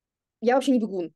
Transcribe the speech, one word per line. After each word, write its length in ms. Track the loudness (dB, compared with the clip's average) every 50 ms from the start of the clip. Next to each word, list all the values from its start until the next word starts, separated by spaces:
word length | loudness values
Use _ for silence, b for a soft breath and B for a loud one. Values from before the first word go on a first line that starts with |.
| _ _ _ _ _ _ _ _
я 140 | 0 0 2
вообще 160 | 2 2 2 2
не 80 | 2
бегун, 320 | 0 -2 -4 -6 -8 -8 -10